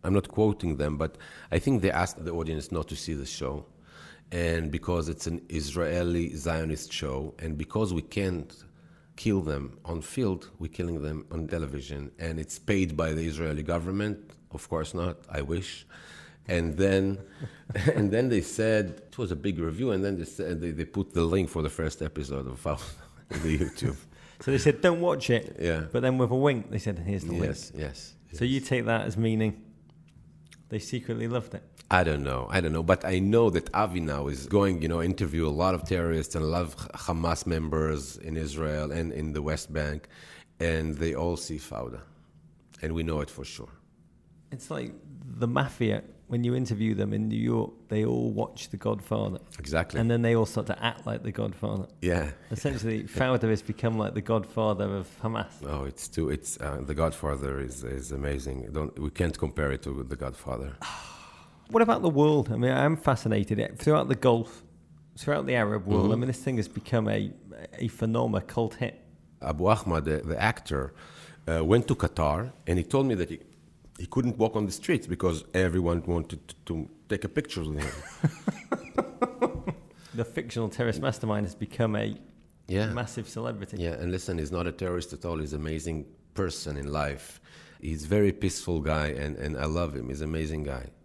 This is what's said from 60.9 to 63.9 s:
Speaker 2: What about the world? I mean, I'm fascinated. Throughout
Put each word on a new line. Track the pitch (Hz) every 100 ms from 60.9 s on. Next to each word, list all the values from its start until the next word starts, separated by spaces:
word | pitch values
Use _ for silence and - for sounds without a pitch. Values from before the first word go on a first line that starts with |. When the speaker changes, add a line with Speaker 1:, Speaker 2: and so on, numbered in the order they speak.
| - - - - - - - -
Speaker 2:
What | 226
about | 226 233
the | 170
world? | 143 151 151 117
I | 113
mean, | 123
I'm | 131 143 156
fascinated. | - 127 110 107 98 104 - -
Throughout | -